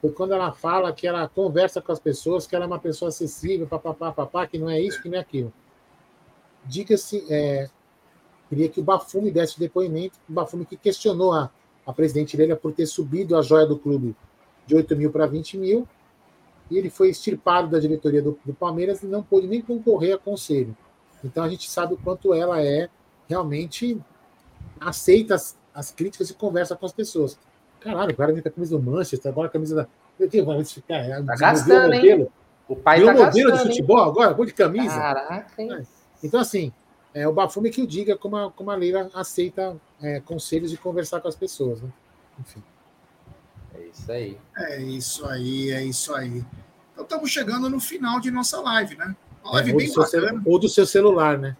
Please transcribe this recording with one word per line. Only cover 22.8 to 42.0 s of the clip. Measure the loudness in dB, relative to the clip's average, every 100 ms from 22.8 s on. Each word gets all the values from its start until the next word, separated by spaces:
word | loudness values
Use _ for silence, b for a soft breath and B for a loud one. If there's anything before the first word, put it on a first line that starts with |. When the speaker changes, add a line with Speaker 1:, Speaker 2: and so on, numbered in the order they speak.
| -2 _ _ _ _
Speaker 1:
realmente | -4 -4 -6 -8 -6 -6 -6 -10 _ _ _ _ _ -20 -10
aceita | -10 -4 6 6 6 0
as, | -2 -16 _
as | -14 -14
críticas | -8 -8 -6 -10
e | -6
conversa | -4 -2 -4 -6
com | -10
as |
pessoas. | -8 -6 -2 -2 -4 _ _ _ _
Caralho, | -8 -4 -4
o | 0
cara | 0
vem | 0
com | -4
a |
camisa | -6 -4 -2
do | 0
Manchester, | -2 -2 -4 -6
agora | -4 -4
a |
camisa | -4 -2
da. | -4 -4 _ _ _
Meu | 2
Deus, | 2 2
vai | -2 -4
ficar, | -10 -8 -6
é, | -4
Speaker 2:
Tá | -6
Speaker 1:
virou | -4 4
Speaker 2:
gastando, | 4 4 6 8 8
hein? | 8
Speaker 1:
modelo. | 8 8 2 _ _ _ _
Speaker 2:
O | 0
pai | 6 8
Speaker 1:
Virou | 8 10
Speaker 2:
tá | 8
Speaker 1:
modelo |
de | 8 6
Speaker 2:
gastando, | 4 2
hein? | 0
Speaker 1:
futebol | 4 6
agora? | 6 6 4
Gol | 4 -2
de |
camisa? | 2 2 2 -2 -2
Speaker 2:
Caraca, | -2 -4 -4 -10 -10 -10
hein? | -10
Speaker 1:
É. | -10 -14 _ _ _
Então, | -2 0
assim, | 0 -2 -4 -8 _ _ _
é, | -4 0
o |
Bafumi | 2 0 0 -4
que | -2
o | -4
diga | -4 -2 -2
como | -2 -6
a, | -6
como | -8 -8
a | -2
Leila | 0 -2 -4
aceita, | -8 -8 -4 -4 -4 -8 -8 _ _
é, | -8 -8
conselhos | -8 -12 -4 -4 -4
e | -8
conversar | -6 -6 -6 -6
com | -8
as | -8
pessoas, | -10 -6 -6 -6
né? | -12 -16